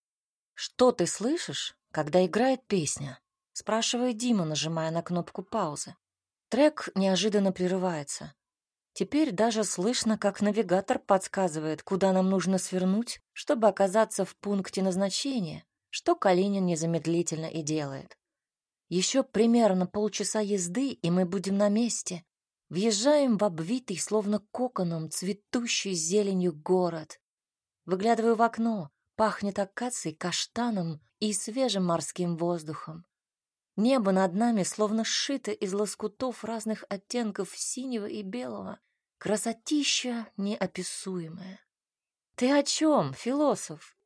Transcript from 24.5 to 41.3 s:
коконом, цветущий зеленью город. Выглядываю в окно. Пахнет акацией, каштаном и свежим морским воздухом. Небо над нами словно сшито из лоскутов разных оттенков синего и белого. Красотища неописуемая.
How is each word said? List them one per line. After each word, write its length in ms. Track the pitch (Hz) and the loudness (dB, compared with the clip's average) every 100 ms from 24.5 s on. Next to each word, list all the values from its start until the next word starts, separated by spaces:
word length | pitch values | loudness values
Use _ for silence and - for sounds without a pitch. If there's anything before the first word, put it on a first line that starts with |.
коконом, 580 | - 247 196 175 165 156 | -4 -4 -2 -2 -4 -6
цветущий 840 | - 185 202 _ 247 233 - 196 | -6 -6 -6 _ -4 -2 -2 -2
зеленью 600 | 175 160 208 202 190 180 | -4 0 2 2 2 0
город. 680 | 151 170 185 175 160 156 - _ _ _ _ _ _ 170 | -2 2 2 2 -2 -10 -18 _ _ _ _ _ _ -4
Выглядываю 500 | 185 220 233 226 220 | 0 2 2 2 4
в 60 | |
окно. 480 | 233 226 226 214 147 _ _ - | 2 2 -2 -2 -6 _ _ 0
Пахнет 440 | 214 - 202 190 | 0 0 -4 -2
акацией, 540 | 196 - 247 - 160 | -4 -4 -6 -6 -6
каштаном 840 | 160 180 - - 233 240 202 165 156 _ _ | -4 -4 -4 -4 -4 -2 -2 -2 -6 _ _
и 120 | 214 | -4
свежим 540 | 208 - 240 254 196 175 | -2 -4 -2 0 2 2
морским 500 | 165 - - 175 160 | 0 -2 -4 -2 0
воздухом. 680 | 170 175 156 147 - 165 - _ _ _ _ _ _ - | -2 -2 -6 -10 -12 -16 -20 _ _ _ _ _ _ 0
Небо 360 | 226 269 196 | 2 4 4
над 200 | 190 190 | 4 2
нами 300 | 185 240 220 | 2 2 2
словно 400 | 170 - 208 220 | 0 0 0 0
сшито 480 | 220 - - 277 202 | 0 -2 -2 -4 -4
из 220 | 208 196 | -4 -2
лоскутов 720 | 202 208 - 214 - 262 220 214 | -2 -2 -4 -8 -4 -6 -6 -8
разных 400 | 226 220 208 - | -6 -4 -6 -6
оттенков 640 | 196 - 240 220 185 185 - | -10 -6 -4 -2 -4 -6 -6
синего 480 | - 254 262 233 208 | -8 -6 -6 -4 -4
и 160 | 214 | -8
белого. 580 | 190 247 254 202 190 - _ _ _ _ | -8 -8 -8 -8 -10 -14 _ _ _ _
Красотища 1080 | 175 208 233 226 - 302 269 - 247 233 226 - | -2 0 -2 -6 -2 0 2 0 -2 -6 -8 -6
неописуемая. 1200 | 202 214 185 - 175 - 190 180 160 | -4 -2 -4 -4 -8 -8 -8 -8 -8